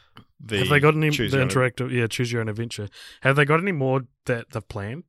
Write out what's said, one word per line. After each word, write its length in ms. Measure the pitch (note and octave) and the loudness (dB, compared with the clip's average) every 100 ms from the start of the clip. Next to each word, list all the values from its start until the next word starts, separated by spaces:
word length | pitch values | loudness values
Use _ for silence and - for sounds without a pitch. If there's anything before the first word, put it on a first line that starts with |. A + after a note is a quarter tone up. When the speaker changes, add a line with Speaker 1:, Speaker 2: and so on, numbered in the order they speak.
| _ - - - | _ -20 -20 -20
Speaker 1:
the 200 | A#2+ G#2 | -4 0
Speaker 2:
Have 100 | F#2+ | 2
they 120 | C#3+ | 4
got 140 | D3 D#3 | 4 4
any, 160 | D#3 | 2
Speaker 1:
choose 200 | C#3+ A2 | 0 0
Speaker 2:
the 60 | C3+ | 0
Speaker 1:
your 60 | |
own 60 | C3 | 2
Speaker 2:
interactive, 420 | C3+ B2+ - B2+ | 2 0 -2 -4
yeah, 140 | B2 A2+ | -2 -2
choose 220 | - A#2+ | -2 -2
your 120 | A#2+ | -2
own 80 | A2 | -4
adventure. 400 | G#2 A#2 - G#2 - - - | -4 -6 -8 -12 -12 -20 -2
Have 160 | C3 C#3 | 2 4
they 80 | C#3+ | 4
got 160 | D#3+ | 2
any 100 | G3 | 0
more 300 | E3 C3 C3 B2 _ - | -2 0 0 -2 _ -4
that 240 | A#2 A2+ | -4 -4
they've 160 | A2 - | -10 -8
planned? 380 | A2+ G2+ C#3 | -8 -8 -10